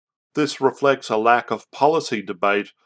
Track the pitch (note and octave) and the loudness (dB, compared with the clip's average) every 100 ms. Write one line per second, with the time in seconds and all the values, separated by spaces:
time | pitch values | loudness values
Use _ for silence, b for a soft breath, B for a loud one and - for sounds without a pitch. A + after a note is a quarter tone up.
0 | _ _ _ D3 C#3 - C3+ - C#3 C3 | _ _ _ -4 -4 0 -2 0 0 0
1 | - A2 A2+ F3+ - - - - C#3+ D#3+ | -2 0 2 2 0 -8 -8 0 2 2
2 | - A2+ F#2+ F2+ G2+ G#2 G2+ _ | -2 -6 -8 -4 0 0 -4 _